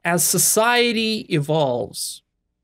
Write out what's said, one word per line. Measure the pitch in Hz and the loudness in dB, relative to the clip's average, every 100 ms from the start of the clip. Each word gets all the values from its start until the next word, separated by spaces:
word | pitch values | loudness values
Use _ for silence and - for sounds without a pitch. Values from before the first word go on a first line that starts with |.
As | 170 175 | 0 0
society | - 185 - 214 233 240 240 220 220 214 - | 0 0 2 2 2 2 2 0 -2 -4 -2
evolves, | 160 143 160 139 120 98 - - - _ _ _ _ | -2 0 0 0 -2 -6 -8 -12 -12 _ _ _ _